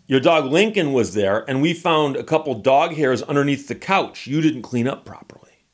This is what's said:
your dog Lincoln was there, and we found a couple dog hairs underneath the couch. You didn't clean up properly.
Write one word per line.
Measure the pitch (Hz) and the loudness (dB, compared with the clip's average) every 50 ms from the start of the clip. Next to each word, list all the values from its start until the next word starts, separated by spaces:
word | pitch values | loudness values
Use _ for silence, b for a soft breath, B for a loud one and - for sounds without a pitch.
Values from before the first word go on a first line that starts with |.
| _ | _
your | - 127 135 | 0 0 2
dog | 127 160 170 156 143 131 | 4 4 4 4 2 2
Lincoln | 143 170 208 220 214 208 170 143 135 | 2 2 2 2 2 0 -2 0 2
was | 127 110 90 87 | 0 0 0 0
there, | 104 101 95 101 113 - - | 0 0 0 0 0 -2 -2
and | 131 131 143 | -2 0 0
we | 165 170 | 0 0
found | 165 - 180 160 156 151 143 131 | 0 0 0 2 2 2 0 -2
a | - 120 | -4 -4
couple | - 156 156 156 143 127 | -2 -2 -2 0 -2 -6
dog | 110 98 127 135 143 156 175 160 | -2 2 2 4 4 4 2 0
hairs | 151 151 131 127 117 139 | 0 0 0 0 0 -2
underneath | - 147 143 139 143 143 135 - - | -2 0 0 2 0 0 -4 -4 -8
the | 120 | -12
couch. | - - - 190 190 139 104 - - - 127 | -8 -4 -2 0 0 -2 -2 -8 -14 -10 -6
You | 135 156 | -2 0
didn't | 160 156 151 123 | 0 0 0 -2
clean | 104 - - 120 117 131 | -6 -6 -4 -4 -2 -2
up | 139 - - | -4 -8 -12
properly. | - 98 - - - - - _ - _ _ _ _ | -16 -20 -20 -20 -20 -20 -20 _ -20 _ _ _ _